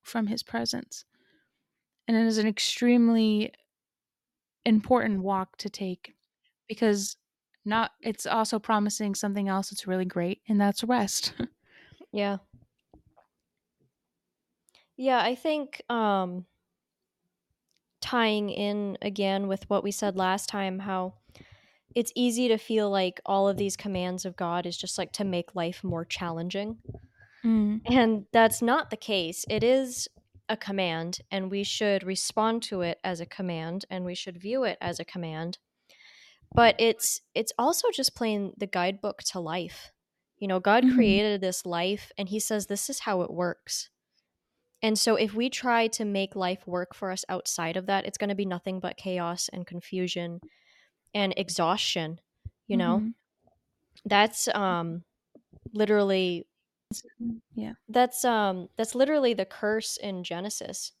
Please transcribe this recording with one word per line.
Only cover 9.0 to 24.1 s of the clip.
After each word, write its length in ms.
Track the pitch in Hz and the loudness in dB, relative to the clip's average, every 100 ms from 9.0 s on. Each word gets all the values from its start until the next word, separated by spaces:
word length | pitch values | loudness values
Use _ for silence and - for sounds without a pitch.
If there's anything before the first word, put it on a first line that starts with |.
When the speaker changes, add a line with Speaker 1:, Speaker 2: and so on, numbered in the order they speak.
| 208 | -4
Speaker 1:
something 340 | 196 208 202 196 | -2 -2 -2 0
else 220 | 190 190 | -2 -2
that's 160 | 202 196 | -8 -4
really 180 | 185 | -2
great, 360 | 185 180 175 196 - | -2 -2 -2 -4 0
and 120 | 208 | 2
that's 240 | 202 202 | 4 2
rest. 500 | 226 247 202 - - - | 0 0 0 -2 -4 -6
<laughs> 40 | 247 _ _ - - - - | -8 _ _ -20 -20 -20 -10
Speaker 2:
Yeah. 240 | 208 202 196 - - _ _ _ - _ _ _ _ _ _ _ _ _ _ _ _ _ _ _ _ _ _ _ - | -4 -2 -4 -8 -20 _ _ _ -20 _ _ _ _ _ _ _ _ _ _ _ _ _ _ _ _ _ _ _ -4
Yeah, 260 | 262 247 | 2 4
I 120 | 202 | 2
think, 460 | 247 320 302 285 - - | 0 0 0 -2 -10 -4
um, 560 | 233 214 196 185 180 180 _ _ _ _ _ _ _ _ _ _ _ _ _ _ _ | 0 2 2 0 -4 -12 _ _ _ _ _ _ _ _ _ _ _ _ _ _ _
tying 500 | - 247 226 214 208 | -4 0 2 2 -2
in 480 | - 208 208 202 196 | -2 -2 -2 -4 -4
again 480 | 202 196 196 196 196 | -6 -2 0 0 -2
with 200 | 190 - | -4 -2
what 120 | 202 | 0
we 60 | 202 | 0
said 260 | 202 208 185 | -2 -2 0
last 320 | 185 196 - | 0 0 -4
time, 320 | 208 196 190 | -4 -4 -4
how 340 | 196 190 185 - _ - - - _ _ _ | -4 -4 -4 -8 _ -20 -20 -20 _ _ _
it's 180 | 240 226 | -2 -2
easy 340 | - 247 226 254 | 0 0 2 2
to 100 | 220 | 2
feel 320 | - 220 208 | 2 0 2
like 300 | 196 185 175 | 2 0 -2
all 240 | - 196 196 | 0 2 2
of 80 | 196 | 2
these 200 | 202 - | -2 -4
commands 480 | 208 190 180 | -4 -4 -4